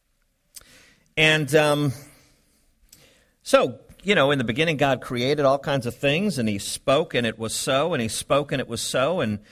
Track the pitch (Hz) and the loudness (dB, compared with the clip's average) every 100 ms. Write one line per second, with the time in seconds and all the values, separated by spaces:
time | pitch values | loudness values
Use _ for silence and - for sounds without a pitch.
0 | _ _ _ _ _ - - - - _ | _ _ _ _ _ -20 -20 -20 -20 _
1 | _ - 156 156 143 151 151 147 147 120 | _ 0 2 2 2 4 4 2 0 -2
2 | - _ _ _ _ _ _ _ _ - | -14 _ _ _ _ _ _ _ _ -20
3 | _ _ _ _ - 277 170 117 - - | _ _ _ _ 2 4 4 -4 -18 -12
4 | 180 196 139 147 120 117 165 147 139 123 | 0 2 4 2 0 0 -2 0 0 0
5 | - 123 123 147 135 143 160 139 120 - | -4 -4 -2 2 2 2 0 -4 -4 -4
6 | 143 147 208 135 110 98 - - - 139 | -2 0 -2 -2 -2 -4 -6 -6 0 0
7 | 170 131 127 - 110 - - 135 160 156 | 0 -2 -4 -4 -8 -6 -2 0 0 -2
8 | 107 - - 143 147 139 117 117 - 139 | -4 -6 0 0 0 -6 -6 -6 -4 -2
9 | 135 180 120 104 - | 0 0 -2 -4 -10